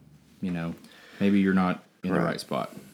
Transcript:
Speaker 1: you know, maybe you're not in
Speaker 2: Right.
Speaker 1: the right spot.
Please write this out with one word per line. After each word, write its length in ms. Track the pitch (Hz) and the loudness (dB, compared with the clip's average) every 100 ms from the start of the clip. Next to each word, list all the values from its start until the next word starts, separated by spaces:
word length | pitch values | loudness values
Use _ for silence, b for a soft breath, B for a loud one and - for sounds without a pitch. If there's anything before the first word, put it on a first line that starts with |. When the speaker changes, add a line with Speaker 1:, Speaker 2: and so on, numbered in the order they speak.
| - - _ - | -20 -20 _ -10
Speaker 1:
you 100 | 95 | -6
know, 240 | 85 85 82 B B B B | -4 -6 -10 B B B B
maybe 200 | 101 101 | 2 4
you're 140 | 98 | 4
not 300 | 95 92 - - _ | 4 2 0 -10 _
in 80 | 92 | -2
Speaker 2:
Right. 80 | - | 0
Speaker 1:
the 60 | - | 0
right 140 | - | -4
spot. 360 | - 65 - - - | -6 -6 -6 -10 -16